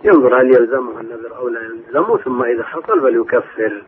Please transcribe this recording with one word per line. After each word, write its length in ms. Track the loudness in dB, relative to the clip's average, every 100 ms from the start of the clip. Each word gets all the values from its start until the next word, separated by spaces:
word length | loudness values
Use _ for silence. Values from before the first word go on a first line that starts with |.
ينظر 380 | 4 4 6 4
هل 60 | 6
يلزمه 540 | 4 4 0 -4 -10
النذر 360 | -14 -14 -14 -8
أو 100 | -8
لا 120 | -8
يلزمه، 560 | -10 -14 -4 -2 0 0
ثم 260 | -2 -2
إذا 200 | -2 -2
حصل 380 | -4 -10 -2 0
فليكفر. 800 | 2 0 0 -2 -4 -6 -6 -6